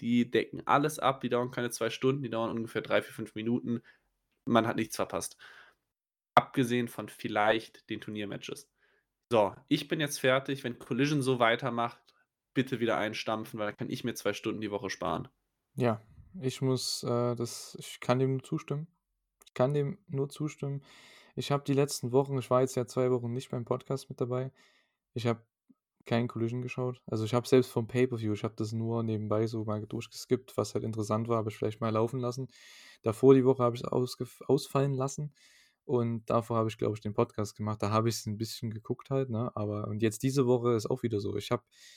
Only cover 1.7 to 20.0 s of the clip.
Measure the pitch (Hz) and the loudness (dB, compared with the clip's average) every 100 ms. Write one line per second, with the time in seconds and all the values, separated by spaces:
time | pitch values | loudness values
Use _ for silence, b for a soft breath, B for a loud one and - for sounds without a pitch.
1.7 | - 113 - 131 139 127 113 113 113 113 | -2 -4 0 0 0 -2 -2 -2 -4 -4
2.7 | 110 - 104 - - 110 110 110 120 - | -6 0 0 0 -6 -10 -6 -2 -2 -2
3.7 | 117 b b b _ _ _ - 117 113 | -6 b b b _ _ _ 0 2 2
4.7 | - 110 - 95 92 - - B B B | 0 -4 -4 -4 -4 -8 -12 B B B
5.7 | B _ _ _ _ _ - - - 120 | B _ _ _ _ _ 2 4 2 0
6.7 | 123 120 - 104 - 113 104 107 110 - | 0 -2 -6 -12 -10 -4 2 4 2 0
7.7 | - - 104 - 107 101 131 - - - | -16 -10 -10 -8 -8 -6 -8 -12 -14 -16
8.7 | _ _ _ _ _ - 117 98 - - | _ _ _ _ _ 0 4 4 0 0
9.7 | 147 - 160 147 - 131 131 131 135 120 | 0 0 -2 -2 0 2 4 2 -6 -6
10.7 | 117 - 120 143 151 127 127 113 120 135 | -8 -4 0 2 2 2 4 4 4 0
11.7 | 117 117 - _ _ _ _ _ - 123 | -2 -4 -6 _ _ _ _ _ -2 0
12.7 | 117 113 85 107 110 - 110 110 113 104 | 0 0 0 0 -4 -4 -4 -4 -6 -6
13.7 | 104 107 117 117 110 104 101 113 104 107 | -6 -6 -6 -6 -4 -2 -2 -4 -4 -4
14.7 | 101 98 - 87 80 - _ _ _ _ | -4 -4 -4 -2 -2 -6 _ _ _ _
15.7 | 131 120 110 - - - 185 131 - 135 | -2 0 0 -6 -20 -20 -8 -6 -2 0
16.7 | 127 - - 123 120 120 120 120 - - | 0 -2 -4 -2 0 0 -2 -4 -6 -12
17.7 | - - - - 127 131 131 - 160 - | -14 -14 -6 0 2 2 0 -4 -6 -4
18.7 | 143 160 _ _ _ _ _ - - 131 | -8 -8 _ _ _ _ _ -8 0 2
19.7 | 147 143 - | 2 -2 -4